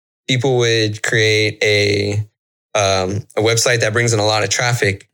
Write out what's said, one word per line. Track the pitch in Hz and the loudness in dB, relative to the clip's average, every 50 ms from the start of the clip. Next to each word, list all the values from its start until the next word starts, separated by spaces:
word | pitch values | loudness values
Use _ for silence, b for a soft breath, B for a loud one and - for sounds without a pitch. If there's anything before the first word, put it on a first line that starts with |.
| _ _ _ _ _ | _ _ _ _ _
people | - 131 123 135 135 127 | -4 -2 0 0 0 2
would | 123 120 117 113 113 110 107 104 - - | 2 2 2 2 0 0 -2 -4 -6 -4
create | - 123 113 107 107 107 107 107 107 104 - 107 | -2 0 2 2 2 2 2 0 -2 -2 -2 0
a, | 107 104 104 101 101 104 101 101 104 104 107 107 - _ _ _ _ _ _ _ _ - | 0 2 2 2 0 0 0 -2 -2 -2 -4 -6 -6 _ _ _ _ _ _ _ _ -2
um, | 107 101 98 95 95 92 92 104 104 - - _ | -2 0 0 0 0 -2 -2 -4 -6 -8 -6 _
a | 110 | -2
website | 107 113 117 117 - 135 123 110 | 0 0 0 0 0 0 0 0
that | 117 110 107 | 0 0 0
brings | 120 120 117 | 0 0 0
in | 110 104 | 0 2
a | 104 | 2
lot | 107 107 107 101 | 0 0 0 -2
of | 101 | -2
traffic. | - - 123 120 120 - 107 101 95 - - _ | -2 -2 -2 -2 0 0 0 0 -2 -4 -8 _